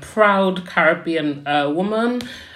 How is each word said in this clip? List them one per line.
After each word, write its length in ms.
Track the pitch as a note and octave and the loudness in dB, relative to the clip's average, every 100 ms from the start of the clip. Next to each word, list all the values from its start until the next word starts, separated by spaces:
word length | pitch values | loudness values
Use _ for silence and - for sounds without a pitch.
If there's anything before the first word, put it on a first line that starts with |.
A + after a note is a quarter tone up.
proud 680 | - - G#3 G3 F#3+ F#3 - | -6 2 4 4 2 -2 -4
Caribbean, 800 | - D#3+ E3+ E3+ D#3+ D3+ C#3+ C#3+ | 2 2 2 -2 -2 -2 -4 -2
uh, 240 | D3 C#3+ | 0 0
woman. 500 | D#3 G3+ G#3+ A#3+ B3 B3 - - | 0 -2 0 0 -2 -8 -14 -20